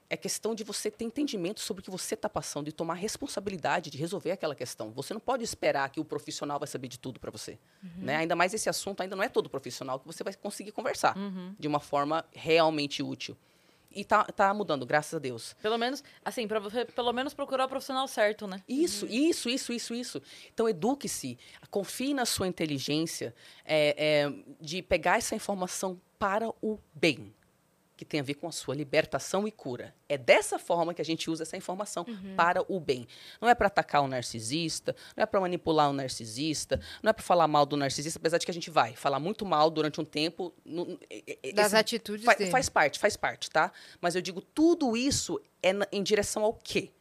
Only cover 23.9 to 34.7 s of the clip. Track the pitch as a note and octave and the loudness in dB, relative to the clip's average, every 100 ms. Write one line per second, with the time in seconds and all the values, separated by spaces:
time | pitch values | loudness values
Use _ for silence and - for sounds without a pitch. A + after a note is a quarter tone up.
23.9 | - D3+ D3+ C#3+ C#3+ - C#3+ D#3+ F3+ - | 4 4 4 2 -2 -14 -16 -8 -6 0
24.9 | F3+ F3 G#3 - G#3+ - G3 F3+ - F#3+ | 2 4 2 2 -4 -4 -4 -4 -4 -4
25.9 | F3+ _ - G3+ G3+ A3+ - A3 G#3+ _ | -6 _ -4 0 0 -2 -4 -4 -6 _
26.9 | D3 E3+ B2+ G#2 - _ _ _ _ _ | 0 2 2 -6 -20 _ _ _ _ _
27.9 | - - D#3 C3 C#3+ E3+ - - C3+ D3 | -20 -6 -4 -2 -4 -6 -8 -6 -6 2
28.9 | D3+ - C#3 - F#3+ G#3+ - C#3 A#2 G2 | 2 4 0 -2 -2 -2 -6 -10 -8 -10
29.9 | - - C#3+ B2 C4 G#4 F#4 - E3+ E3 | -12 -4 0 6 6 6 -4 0 2 2
30.9 | F3 D#3+ D#3+ - D#3+ D#3+ F#3+ - F#3+ G#3+ | 0 -2 -2 -2 -4 -6 -8 -6 -6 -4
31.9 | - F3 G#3+ G3 F#3+ E3+ F#3 - F#3+ C#3+ | -6 -6 -10 -6 2 4 4 2 -2 0
32.9 | B2+ A#2 - - - A3+ A#3+ G3+ F3+ D#3 | -2 -2 -16 -18 0 4 6 6 2 2
33.9 | D3 C#3 C3 A#2 A#2 A2 D3+ E3 | 4 4 0 -4 -6 -4 -2 -2